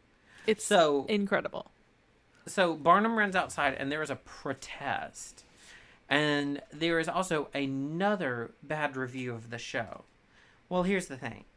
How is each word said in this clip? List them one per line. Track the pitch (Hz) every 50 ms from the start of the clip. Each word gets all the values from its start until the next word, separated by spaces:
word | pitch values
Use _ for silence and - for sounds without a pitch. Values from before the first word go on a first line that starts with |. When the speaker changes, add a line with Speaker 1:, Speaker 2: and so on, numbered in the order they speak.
| _ _ _ _ _ _ - - -
Speaker 1:
It's | - 214 - -
Speaker 2:
So | - 208 185 160 151 143 139 - -
Speaker 1:
incredible. | 214 202 202 190 202 - - - - - - - _ _ _ _ _ _ _ _ _ _ _ _ _ - -
Speaker 2:
So | - - 208 185 170 165
Barnum | 151 139 165 175 196 214 226 233
runs | 226 208 196 185
outside | 185 156 131 - - 143 143 -
and | - 135 139
there | 147 156
is | 156 147
a | 135
protest. | - - - - - - 147 135 - - - - - 139 135 110 - 78 - - - - - - - - - - - - - - - - - - - _ -
And | 135 147 151 151 147 143 143 143 143 143 - -
there | - 147 160 170 165 165
is | 160 175
also | 151 175 185 185 165 151 139 - -
another | 139 143 135 135 135 139 147 156 170 196 208 214 190 170 131 123 120 117 - - _ -
bad | 143 156 151 147 143 135
review | 131 131 123 127 131 127 123 117
of | 113 113 117
the | 117
show. | 113 - - - 127 113 - - - - _ _ _ _ _ _ - - - _ _ _ -
Well, | 180 180 175
here's | 185 202 185 180
the | - 139
thing. | 127 143 117 117 - - _ _